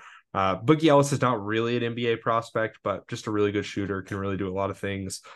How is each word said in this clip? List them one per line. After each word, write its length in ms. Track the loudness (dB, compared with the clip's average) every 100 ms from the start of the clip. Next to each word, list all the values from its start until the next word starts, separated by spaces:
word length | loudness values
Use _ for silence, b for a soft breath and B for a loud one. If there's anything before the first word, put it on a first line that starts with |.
| B B _
Uh, 260 | 0 0 2
Boogie 300 | 2 4 6
Ellis 240 | 6 6
is 80 | 2
not 200 | 0 0
really 360 | -2 -2 0 0
an 60 |
N 120 | -2 -2
B 120 | -2
A 100 | 0
prospect, 640 | 0 0 0 -2 -4 -4
but 240 | -6 -6 -6
just 200 | -8 -2
a 40 |
really 220 | 2 2
good 120 | 2 -2
shooter, 360 | -4 -4 -4
can 160 | -6 -6
really 180 | -4 -2
do 140 | -4
a 40 |
lot 160 | -2 -4
of 80 | -4
things. 440 | -6 -6 -6 -10 B